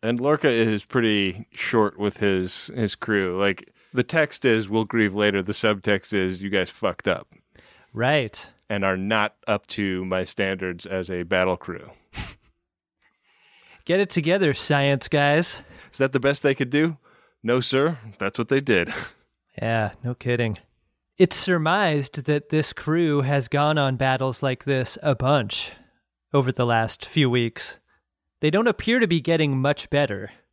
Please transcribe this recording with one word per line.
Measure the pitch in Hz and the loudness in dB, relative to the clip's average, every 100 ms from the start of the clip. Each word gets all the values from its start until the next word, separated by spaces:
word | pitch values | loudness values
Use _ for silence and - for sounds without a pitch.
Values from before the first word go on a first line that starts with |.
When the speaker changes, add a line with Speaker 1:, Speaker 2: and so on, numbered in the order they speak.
Speaker 1:
And | 110 120 | -2 -2
Lorca | 131 151 147 | 0 2 4
is | 117 113 107 | 4 2 0
pretty | - 131 113 104 98 90 - | -2 0 2 2 0 -4 -14
short | - - 120 104 - | -10 0 2 2 0
with | 101 - | -4 0
his, | 101 95 92 - - | 0 0 -2 -4 -6
his | - 107 | -4 -4
crew. | - - 104 95 90 | -4 -2 0 0 0
Like, | 98 95 - _ _ | 0 -2 -10 _ _
the | 127 | -2
text | 120 165 147 - | 0 2 0 0
is, | 131 110 101 | 2 2 2
"We'll | 110 | -2
grieve | 110 117 107 | 0 0 0
later." | 98 104 98 | 2 2 2
The | 92 | -2
subtext | 101 113 104 98 98 - | -2 0 0 0 -2 0
is, | 104 95 92 | -2 -2 -4
"You | 98 | -4
guys | 98 90 | -2 -2
fucked | - 104 87 - | -4 -6 -2 -2
up." | 90 - _ _ _ _ _ _ | -2 -6 _ _ _ _ _ _
Speaker 2:
Right. | 110 123 151 117 - - _ _ | -4 0 0 -2 -10 -16 _ _
Speaker 1:
And | 101 | -2
are | 98 95 | 0 0
not | 95 110 107 _ - | 0 2 0 _ -2
up | 104 _ | -2 _
to | - 98 92 | -4 -2 -2
my | 92 92 | -2 -4
standards | 90 - 98 95 92 87 90 | -4 -4 -2 -2 -6 -8 -6
as | 95 90 | -6 -4
a | 90 | -6
battle | 85 92 92 90 | -2 2 2 0
crew. | - 85 76 - _ | -6 -12 -14 -20 _
<laughs> | - - - _ _ _ _ _ _ _ _ _ _ _ _ _ - | -14 -14 -16 _ _ _ _ _ _ _ _ _ _ _ _ _ -20
Speaker 2:
Get | - 180 | -2 0
it | 196 | 2
together, | - 156 190 151 | 0 0 2 2
science | 135 - 143 139 139 - | 0 0 2 2 0 0
guys. | 147 143 151 175 - - - - | 0 2 2 0 -6 -14 -20 -20
Speaker 1:
Is | - | -2
that | 135 | 0
the | 131 | 2
best | 131 143 | 2 2
they | 143 | 0
could | 135 127 | 0 0
do? | 143 160 156 _ _ _ _ | 2 0 -2 _ _ _ _
No, | 110 127 | 0 0
sir. | 123 131 151 151 107 - | 2 2 2 -2 -12 -6
That's | 98 - | -6 -2
what | 117 | 0
they | 139 | 0
did. | 139 101 85 - | 4 2 2 -4
<laughs> | - _ _ _ _ - | -12 _ _ _ _ -6
Speaker 2:
Yeah, | 113 113 104 - | -2 0 -2 -4
no | 123 | -10
kidding. | 123 123 123 117 104 _ _ _ _ _ _ | -8 -4 -2 -2 -4 _ _ _ _ _ _
It's | 180 | 2
surmised | - - 175 156 185 196 151 135 - 131 | 2 0 0 0 0 2 0 -2 -8 -2
that | 147 147 | -2 0
this | 156 156 | -2 -2
crew | - - 165 165 147 | -6 -2 0 2 2
has | 131 143 120 | 2 0 0
gone | 143 147 156 | 0 2 2
on | 135 131 | 0 0
battles | 135 131 131 120 | 0 0 -2 -2
like | 139 127 | -4 -4
this | - 135 123 - | -2 -2 -2 -4
a | 151 | -2
bunch | 131 131 143 104 - - - _ _ _ _ _ | 0 2 2 0 -6 -8 -12 _ _ _ _ _
over | 143 127 | 0 0
the | 127 120 | 0 2
last | 117 113 - - | 2 0 -4 -4
few | - 135 | 0 2
weeks. | 123 117 - - - _ _ _ _ _ _ | 2 0 -4 -12 -12 _ _ _ _ _ _
They | 151 | 0
don't | 180 233 | 2 2
appear | 214 - 240 | 0 0 2
to | 220 | 2
be | 170 | 2
getting | 135 165 151 135 | 2 0 2 0
much | 131 147 - | 0 -2 -2
better. | 143 143 98 101 - _ | -2 0 -4 -10 -16 _